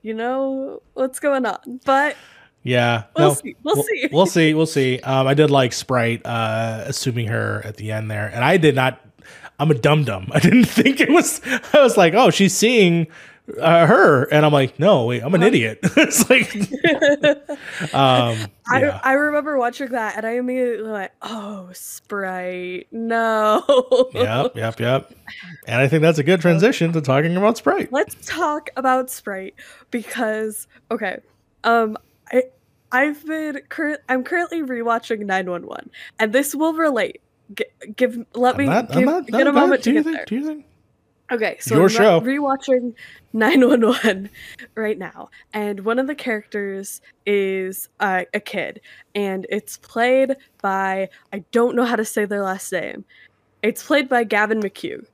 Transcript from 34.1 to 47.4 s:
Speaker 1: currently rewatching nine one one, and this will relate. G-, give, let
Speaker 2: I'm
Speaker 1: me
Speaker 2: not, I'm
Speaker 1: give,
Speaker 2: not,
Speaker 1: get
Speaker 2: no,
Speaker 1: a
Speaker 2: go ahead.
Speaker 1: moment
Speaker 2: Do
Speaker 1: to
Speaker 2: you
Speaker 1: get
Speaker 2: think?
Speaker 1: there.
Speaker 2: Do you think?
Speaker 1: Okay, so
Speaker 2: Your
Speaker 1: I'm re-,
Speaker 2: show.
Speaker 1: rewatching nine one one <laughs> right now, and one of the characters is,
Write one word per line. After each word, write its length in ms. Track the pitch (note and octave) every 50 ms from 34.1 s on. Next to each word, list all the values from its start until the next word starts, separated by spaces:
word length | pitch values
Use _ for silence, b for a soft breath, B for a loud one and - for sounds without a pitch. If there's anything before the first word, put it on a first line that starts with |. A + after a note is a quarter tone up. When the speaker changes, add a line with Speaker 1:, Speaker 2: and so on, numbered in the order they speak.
| B3+ C4 B3
Speaker 1:
currently 380 | - F4 E4+ F4 E4+ E4+ E4
rewatching 580 | D4+ B3+ B3+ A#3 A#3 A#3 A3+ A#3+ - - A#3 G#3
nine 300 | G#3 G3 F#3 F#3+ F#3+ F3+
one 160 | F3+ E3+ -
one, 240 | - - - - - B B B B B -
and 140 | A3 A3
this 220 | G#3 C4 C#4+ - -
will 200 | C#4 D#4 E4 D#4+
relate. 460 | D#4+ E4 D4+ C4+ A3 F#3 - - - _ _ _ _ _ _ G3+
G-, 100 | - - - _ _ - G#3+ G#3
give, 200 | - B3+ A#3 A#3+ A#3 A3+ _ -
let 200 | A#3+ B3 B3 B3+
Speaker 2:
I'm 40 | C4
Speaker 1:
me 60 | C#4
Speaker 2:
not, 260 | C4+ E3+ A3+ B3 -
I'm 60 | C#3 D#3
Speaker 1:
give, 80 | G#3
Speaker 2:
not, 200 | C#4 D#4+ F4+ C#4
Speaker 1:
get 60 | -
Speaker 2:
no, 80 | G#3+ B3+
Speaker 1:
a 40 | C4+
Speaker 2:
go 60 | C#4+
ahead. 40 | C#4+
Speaker 1:
moment 280 | B3 - - C#4 B3+
Speaker 2:
Do 80 | - A3+
Speaker 1:
to 60 | C4+
Speaker 2:
you 60 | D#4
Speaker 1:
get 20 | D4
Speaker 2:
think? 120 | D#4+ D#4+
Speaker 1:
there. 80 | - -
Speaker 2:
Do 80 | - G#3
you 100 | B3+ D4
think? 200 | D#4 D#4 D4+ - _ _ _ _ _ _ _ _ _ _ _ _ -
Speaker 1:
Okay, 260 | B3 A#3 A3 F3+ - -
so 140 | - A#2+ -
Speaker 2:
Your 60 | D3+ F3+
Speaker 1:
I'm 40 | F#3+
re-, 60 | A3
Speaker 2:
show. 260 | A3+ G3+ A3 F3 E3
Speaker 1:
rewatching 720 | A3 B3+ C4+ D4 D4 C4+ C4+ C4+ - C#4 C4 B3+ A#3+ A#3+ A3 B B B B B B _
nine 340 | - A3 A3+ B3 F4 C4+ B3+
one 140 | A#3 - A#3+
one 480 | A3+ G#3+ B3 - - A3+ F#3+ F#3+ G3 G#3 B B B B
<laughs> 220 | B B B3+ B _
right 240 | A3 A3 G#3+ G#3+ -
now, 320 | F#3+ E3 - - - _ b b b b -
and 260 | G#3+ G#3 G#3 G3+ G3
one 180 | F#3+ A3 A#3 B3+
of 80 | C4+
the 80 | C4 D4+
characters 840 | D4 - B3+ A3+ G#3 G#3 _ - G#3 G3+ G3 F#3+ G3 G3 - - - b b b _ _
is, 640 | G3+ G#3 G3+